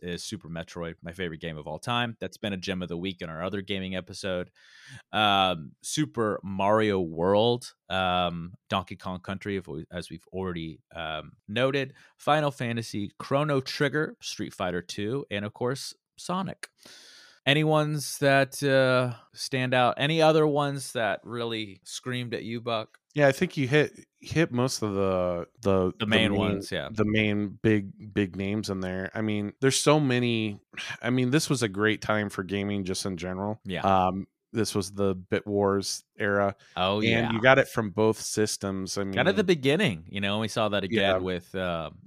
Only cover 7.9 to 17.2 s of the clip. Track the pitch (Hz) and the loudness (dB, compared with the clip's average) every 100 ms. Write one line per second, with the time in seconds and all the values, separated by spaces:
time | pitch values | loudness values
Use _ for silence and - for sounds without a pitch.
7.9 | 95 92 90 87 85 85 101 _ 98 90 | -2 0 0 0 -4 -10 -16 _ -4 -4
8.9 | 98 95 92 - 95 107 98 82 76 - | -12 -10 -10 -10 -8 -6 -6 -6 -12 -10
9.9 | 87 - 82 - 92 92 87 80 69 _ | -12 -12 -16 -12 -8 -6 -6 -8 -12 _
10.9 | 82 80 76 76 - - 110 135 139 135 | -12 -8 -8 -10 -18 -6 -2 0 0 -6
11.9 | - _ _ - 151 147 - 120 117 110 | -12 _ _ 0 2 2 -2 -4 -4 -6
12.9 | 110 101 - - 139 151 139 131 - 143 | -6 -6 -10 -2 0 2 0 -2 -2 0
13.9 | 151 160 240 - - 82 - 92 87 - | 0 -4 -8 -12 -8 -10 -4 -4 -4 -6
14.9 | - 104 139 - 101 104 - 123 135 - | -6 -4 -6 -6 -6 -6 -4 -4 -4 -10
15.9 | - _ - - 185 190 - - _ - | -16 _ -14 -6 -6 -6 -10 -16 _ -20
16.9 | - - - | -20 -20 -20